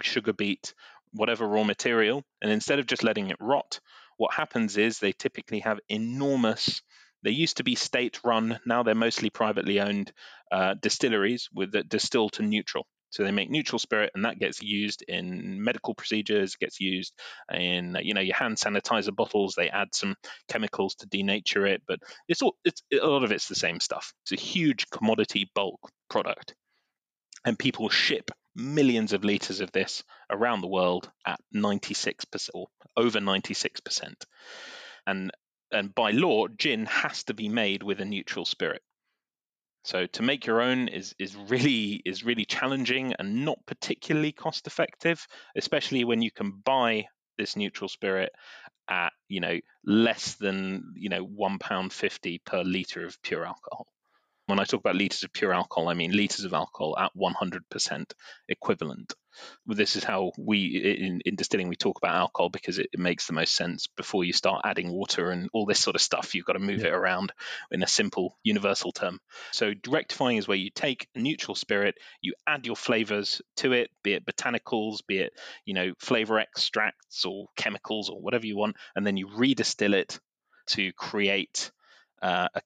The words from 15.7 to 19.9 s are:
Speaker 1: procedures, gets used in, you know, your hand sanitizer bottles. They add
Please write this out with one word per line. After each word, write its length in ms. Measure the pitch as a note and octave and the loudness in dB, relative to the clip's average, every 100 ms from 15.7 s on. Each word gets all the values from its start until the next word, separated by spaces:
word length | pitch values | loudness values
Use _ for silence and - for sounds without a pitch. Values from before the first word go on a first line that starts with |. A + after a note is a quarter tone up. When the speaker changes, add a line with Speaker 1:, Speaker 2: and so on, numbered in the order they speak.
| C3 - A2 | -2 -4 -6
Speaker 1:
procedures, 600 | - G#2+ G#2 G#2 F#2+ - | -2 -2 2 2 0 -2
gets 240 | E2 - | -6 -2
used 320 | F#2+ F#2 F#2 - - - - | -2 -2 -6 -12 -18 -16 -6
in, 460 | - F2 F2+ F2+ F2+ | -2 0 0 -2 -4
you 120 | F2 | -2
know, 80 | G2+ | 0
your 140 | F#2+ - | 0 0
hand 220 | B2 A2 | 0 0
sanitizer 580 | - G2+ - A2+ G2+ G2+ | 0 0 0 0 0 -2
bottles. 400 | A2 G#2 G2 - | 0 2 2 2
They 140 | F2 | 0
add 260 | G2+ G2 | 0 -2